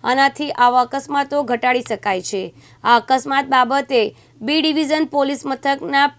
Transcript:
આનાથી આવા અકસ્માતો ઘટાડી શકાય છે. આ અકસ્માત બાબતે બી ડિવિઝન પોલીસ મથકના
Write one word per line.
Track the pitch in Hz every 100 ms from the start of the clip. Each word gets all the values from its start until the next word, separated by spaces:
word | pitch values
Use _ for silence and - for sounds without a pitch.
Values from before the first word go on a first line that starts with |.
આનાથી | 226 262 277 269 294 -
આવા | 247 247 247
અકસ્માતો | 277 277 285 277 285 254
ઘટાડી | 240 254 254 240
શકાય | 208 214 190 180
છે. | 196 185 - - -
આ | 220 240
અકસ્માત | 226 262 277 277 269
બાબતે | 262 247 277 269 254 208 - _ _
બી | 220 311
ડિવિઝન | 311 302 294 311 311
પોલીસ | 285 277 285 285
મથકના | 262 277 277 339 277 277